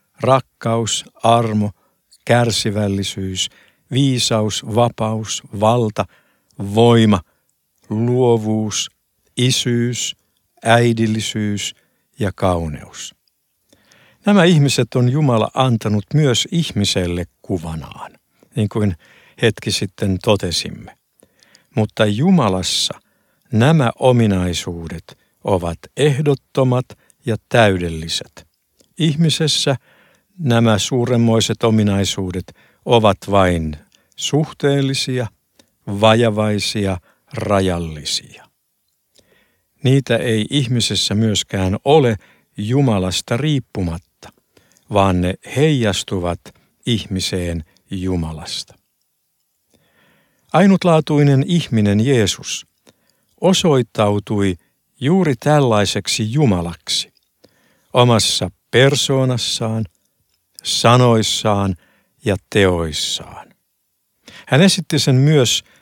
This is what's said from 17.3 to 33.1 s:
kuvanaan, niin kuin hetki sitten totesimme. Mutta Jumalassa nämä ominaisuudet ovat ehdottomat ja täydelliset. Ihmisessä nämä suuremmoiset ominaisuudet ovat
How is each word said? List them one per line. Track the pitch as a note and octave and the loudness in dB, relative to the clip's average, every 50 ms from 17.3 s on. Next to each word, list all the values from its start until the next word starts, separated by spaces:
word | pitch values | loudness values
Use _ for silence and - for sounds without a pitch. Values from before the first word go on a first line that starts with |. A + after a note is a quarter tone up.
| _ _ | _ _
kuvanaan, | _ - G#2 F2 D#2+ E2 D#2+ D#2+ C#2 - - - - - - _ _ _ _ _ _ _ _ | _ -8 -6 -6 -6 -8 -10 -10 -12 -14 -16 -18 -18 -20 -20 _ _ _ _ _ _ _ _
niin | C3+ G#2+ G2+ | -4 -4 -2
kuin | - A2 G#2 G2+ F2 - _ _ _ _ _ _ _ - | -2 -2 -2 -2 -2 -4 _ _ _ _ _ _ _ -2
hetki | - A2+ G2+ - - A2+ | -2 0 0 -2 -6 -6
sitten | - - G#2+ F#2+ - - A2 G2 F#2+ F#2 - | -6 -4 -6 -8 -6 -6 -4 -2 -2 -2 0
totesimme. | A2+ G#2 G2 - F2+ E2 - - - - - - - - _ _ _ _ _ _ _ _ _ _ _ _ _ _ _ _ | 0 0 0 0 -4 -6 -6 -6 -8 -12 -14 -18 -20 -20 _ _ _ _ _ _ _ _ _ _ _ _ _ _ _ _
Mutta | A2+ G#2+ G#2 - - A2 | -2 -2 -2 0 -2 0
Jumalassa | G#2+ G#2 G#2+ C#3+ F#3+ G3 E3+ B2 G2+ F#2+ F#2 F#2 - - - - - - - _ _ _ _ _ _ _ _ _ _ | 0 0 0 2 2 4 4 2 2 0 -2 -4 -4 -4 -4 -4 -6 -6 -10 _ _ _ _ _ _ _ _ _ _
nämä | - A2 A#2 C#3+ E3 D#3 C3 A#2 - - | 0 2 2 4 4 2 2 0 -2 0
ominaisuudet | - B2+ B2 A#2+ A2+ G#2 G2 F#2 F2+ F2+ E2+ - - F#2 E2+ E2+ E2 D#2+ E2+ D#2+ - - - _ _ _ _ _ _ | 2 2 4 4 4 2 2 0 0 -2 -4 -4 -6 -8 -10 -10 -12 -12 -14 -14 -16 -18 -20 _ _ _ _ _ _
ovat | - G2+ F2+ F2 E2+ E2+ - - - - - | -2 -2 -2 -2 -4 -8 -8 -12 -16 -4 0
ehdottomat | C3+ D3+ C#3 B2 D#3 C#3+ C#3 - - _ _ - C3 B2+ B2 B2+ B2+ - - _ _ _ _ _ _ | 0 0 0 0 0 0 0 -2 -4 _ _ 0 0 2 2 0 -2 -6 -12 _ _ _ _ _ _
ja | B2+ A2 - - _ | -6 -6 -6 -6 _
täydelliset. | - A#2+ A2+ G#2 F#2+ F#2 F2 E2+ E2 D#2+ D#2+ E2 - - - - _ - - _ _ _ _ _ _ _ _ _ _ - | 2 4 4 4 4 0 -2 -4 -6 -8 -8 -8 -8 -8 -10 -12 _ -20 -20 _ _ _ _ _ _ _ _ _ _ -2
Ihmisessä | D3 E3 C#3+ D3+ E3 D#3 C#3+ - E3 D3 - - - D3+ C3 - - _ _ _ _ _ _ _ _ _ _ F#3 | 0 0 2 2 2 0 2 0 0 -2 0 -2 0 -2 -2 -4 -6 _ _ _ _ _ _ _ _ _ _ -6
nämä | E3+ B2+ A#2 A#2 A#2 A2+ G#2+ G2 | -2 0 2 4 4 4 2 2
suuremmoiset | - - D3+ B2+ A#2+ A#2+ B2 A#2 A#2 A#2 A2+ A2+ G#2+ - A2 - - | 0 -2 -2 -2 0 0 0 2 2 4 2 2 2 0 -2 0 0
ominaisuudet | A#2 A2 A2 G#2 G2+ G2 G2 G2 F2+ - - F#2+ F#2 F2 F#2 - - - _ _ _ _ _ _ | 2 2 4 2 2 2 0 0 -2 -4 -6 -6 -6 -6 -8 -10 -12 -18 _ _ _ _ _ _
ovat | - B2 A#2 G#2+ G#2 | 2 2 4 4 4